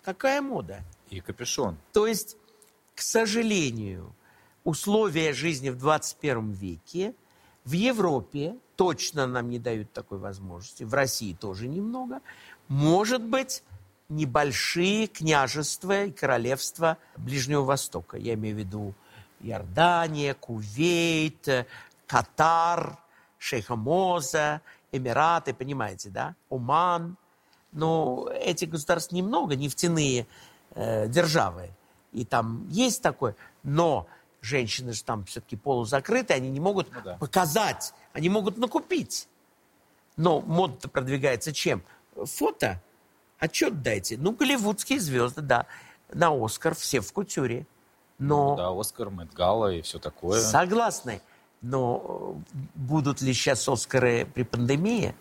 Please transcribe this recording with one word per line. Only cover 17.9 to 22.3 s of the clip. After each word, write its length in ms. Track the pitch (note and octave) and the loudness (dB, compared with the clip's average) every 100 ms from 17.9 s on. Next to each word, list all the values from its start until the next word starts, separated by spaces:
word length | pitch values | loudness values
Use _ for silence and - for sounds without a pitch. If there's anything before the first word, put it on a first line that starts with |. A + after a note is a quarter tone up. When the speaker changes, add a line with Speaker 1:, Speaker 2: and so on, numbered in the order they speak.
| E2+ - - | -8 -8 -8
Speaker 1:
Я 180 | A#2 | -4
имею 200 | A2 A2 | -4 -4
в 40 | G#2+ | -4
виду 340 | F#2+ G#2+ G2+ G2+ _ - - _ | -6 -6 -8 -10 _ -20 -20 _
Иордания, 920 | A2+ G#2 F2 F2+ E3+ E3+ E3 D3+ C#3+ | -8 -8 -4 4 4 4 0 0 -2
Кувейт, 1300 | C3 - A2 G#2 A2 E3+ E3+ E3+ D#3+ D#3 - - B2+ A#2+ - - _ - | -4 -8 -8 -8 0 2 4 4 2 0 -2 0 0 0 -14 -20 _ 0
Катар, 880 | B2 - | 2 2